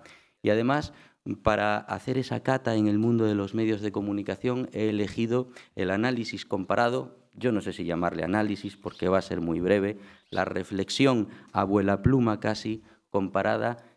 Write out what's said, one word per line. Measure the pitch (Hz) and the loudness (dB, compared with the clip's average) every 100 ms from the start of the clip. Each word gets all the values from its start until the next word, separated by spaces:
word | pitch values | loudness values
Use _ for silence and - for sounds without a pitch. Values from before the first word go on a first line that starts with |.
| - - _ _ | -18 -20 _ _
y | 107 | 0
además, | 110 120 147 156 - - _ - - | 2 2 0 -2 -12 -20 _ -8 -2
para | 110 104 104 107 | 0 2 2 0
hacer | - 101 131 127 | -4 -8 -4 -4
esa | 127 117 | -2 -4
cata | - 131 120 | 0 0 2
en | 110 104 | 2 4
el | 104 | 4
mundo | 117 117 110 | 2 4 2
de | 104 | 2
los | 98 | -2
medios | 113 110 104 | -2 -2 -2
de | 104 | -2
comunicación, | 107 101 101 98 95 123 127 123 | -4 -4 -4 -4 -4 -2 -2 -4
he | 104 107 | -2 0
elegido | 104 101 - 113 123 123 - - - | 0 -2 -2 0 0 -2 -10 -14 -4
el | 92 | -2
análisis | 101 123 120 110 101 | 0 0 -2 -4 -8
comparado, | - 98 90 101 120 127 131 - _ | -6 -4 0 2 2 0 -6 -14 _
yo | - 123 | -4 0
no | 104 | 0
sé | 101 | -2
si | 87 | -6
llamarle | 85 85 87 82 | -4 0 0 -2
análisis | 82 107 104 98 101 - | -2 0 0 -4 -8 -10
porque | - - 90 | -12 -4 2
va | 95 | 2
a | |
ser | - 92 | 0 -4
muy | 85 82 | -2 0
breve, | 90 101 101 104 - - - | 2 2 2 -4 -14 -20 -8
la | 95 | -4
reflexión | 92 95 90 98 95 - 135 120 98 - - | -2 -4 -4 -4 -2 2 4 4 0 -6 -6
abuela | 98 98 104 98 98 | -2 2 2 2 2
pluma | 123 131 113 101 | 4 4 4 2
casi | 110 107 110 110 - _ _ | -2 -2 -4 -8 -10 _ _
comparada | 101 95 98 104 110 113 117 - | -2 0 0 0 0 -2 -4 -12